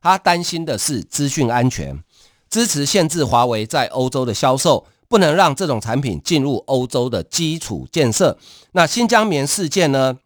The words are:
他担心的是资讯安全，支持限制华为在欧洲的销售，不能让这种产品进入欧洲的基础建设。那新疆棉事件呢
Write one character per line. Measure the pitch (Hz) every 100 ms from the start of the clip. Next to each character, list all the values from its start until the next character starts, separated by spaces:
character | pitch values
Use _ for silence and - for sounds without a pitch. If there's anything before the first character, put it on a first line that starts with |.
他 | 175 185
担 | - 175
心 | 170 165
的 | 160 117
是 | - 143
资 | - - 143
讯 | 147 123
安 | 120 127
全， | - 69 69 - _ _ _ _
支 | 220 233
持 | 151
限 | 143 202 156
制 | 165
华 | 127 120 123
为 | 113
在 | 110 147 120
欧 | - 127
洲 | 135
的 | 123
销 | 104 135 131
售， | 131 120 _ _ _
不 | 226
能 | 170
让 | 165 175
这 | 135 175
种 | 117
产 | 117 123
品 | 135 78
进 | - 156
入 | 139 127 -
欧 | 135
洲 | 127 131 123
的 | 117
基 | - - 165 160
础 | - 87 65
建 | - 131
设。 | 110 175 85 - - _
那 | 185
新 | 160 - 233
疆 | 233
棉 | 214 151 139
事 | - 165
件 | 196 165
呢 | 135 131 127